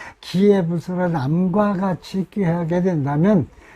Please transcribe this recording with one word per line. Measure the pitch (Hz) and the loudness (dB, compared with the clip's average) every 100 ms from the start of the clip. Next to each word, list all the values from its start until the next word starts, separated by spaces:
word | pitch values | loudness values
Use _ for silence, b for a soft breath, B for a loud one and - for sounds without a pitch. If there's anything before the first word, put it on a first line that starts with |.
| B B | B B
기회불서라 | - 175 202 196 165 170 170 180 180 | -6 2 4 4 2 -2 -4 -2 -2
남과 | 165 131 165 185 180 208 | 0 0 0 0 2 0
같이 | 185 190 180 - 190 175 | 0 -2 -4 -6 -6 -6
꾀하게 | - 180 170 165 175 | -2 -2 0 -2 0
된다면 | 185 170 135 147 185 202 113 B B | 0 0 -2 0 2 2 0 B B